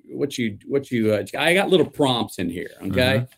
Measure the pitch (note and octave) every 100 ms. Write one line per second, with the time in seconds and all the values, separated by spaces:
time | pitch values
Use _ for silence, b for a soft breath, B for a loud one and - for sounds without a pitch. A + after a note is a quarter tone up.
0 | - C3 C#3 C3+ A2+ G#2 - C3+ C3+ A#2+
1 | G#2+ G#2 G2 C3 D3+ F3+ - F3+ - -
2 | C#3 A#2+ G#2+ - F2 F2 - - G2 F#2+
3 | B2+ C3+ B2